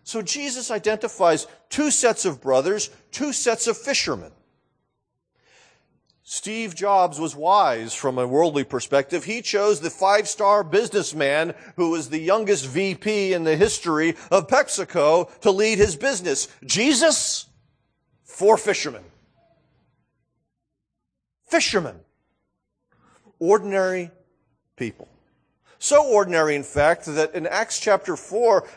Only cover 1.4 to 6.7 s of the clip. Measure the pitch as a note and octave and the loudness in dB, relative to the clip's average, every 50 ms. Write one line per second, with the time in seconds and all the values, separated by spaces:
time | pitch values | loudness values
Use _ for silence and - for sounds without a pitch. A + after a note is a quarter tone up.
1.4 | - - - _ _ - - - D4+ D4+ - - - A#3 A3 - - F#3 D3+ B2 | 0 -8 -18 _ _ -8 -4 -2 -2 0 0 2 2 2 2 0 -2 -4 -4 -4
2.4 | - C3+ C3 C3 C3+ F3 G#3 G#3+ G3+ - - _ _ _ - - C#4 D4 B3 - | -2 0 2 2 2 2 -2 -4 -4 -8 -12 _ _ _ -10 -6 -6 -4 -4 -4
3.4 | - B3 A3+ - - A#3 A3 - - C#4+ C4+ - - F#3 C#3 G2 F2 - - _ | -2 -2 -2 -2 -2 -4 -4 -4 -4 -4 -2 -2 -2 -4 -6 -8 -10 -14 -20 _
4.4 | _ _ _ _ _ _ _ _ _ _ _ _ _ _ _ _ _ _ _ _ | _ _ _ _ _ _ _ _ _ _ _ _ _ _ _ _ _ _ _ _
5.4 | _ _ _ _ _ _ _ _ _ _ _ _ _ _ _ _ _ - - - | _ _ _ _ _ _ _ _ _ _ _ _ _ _ _ _ _ -14 -12 -12
6.4 | - G#3 G#3+ A3+ A3+ G#3 | -10 -8 -8 -6 -8 -8